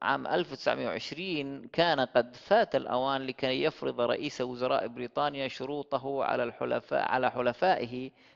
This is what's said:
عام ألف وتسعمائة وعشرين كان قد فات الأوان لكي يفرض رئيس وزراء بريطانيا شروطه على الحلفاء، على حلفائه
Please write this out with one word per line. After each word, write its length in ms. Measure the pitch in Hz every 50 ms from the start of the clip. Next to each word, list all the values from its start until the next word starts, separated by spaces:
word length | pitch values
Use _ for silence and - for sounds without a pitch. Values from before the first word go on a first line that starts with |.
عام 240 | - 110 139 139 131
ألف 260 | - 156 180 170 147
وتسعمائة 340 | 135 - - 127 123 131 127
وعشرين 840 | 110 82 113 - - 147 156 190 190 165 147 139 139 139 139 - 127
كان 320 | - 160 170 175 151 139
قد 360 | 127 - - 123 117 123 -
فات 400 | - - - 196 233 202 - -
الأوان 500 | 135 - - 123 127 131 139 139 135 135
لكي 360 | 131 127 - 139 131 131 135
يفرض 380 | 147 156 - - 139 135 123 120
رئيس 400 | 120 120 117 - 147 143 - -
وزراء 460 | 127 127 123 120 127 131 139 - -
بريطانيا 640 | 117 120 123 123 120 - 143 147 147 143 139 135 127
شروطه 760 | - - 131 135 147 143 135 - 135 127 131 139 139 135 113
على 200 | - - 127 123
الحلفاء، 640 | 120 - - 127 123 120 120 - - 139 127 101 -
على 180 | - 131 127 120
حلفائه 800 | 120 123 123 123 120 - 180 190 180 - 117 113 123 127 131 131 _ _ - - -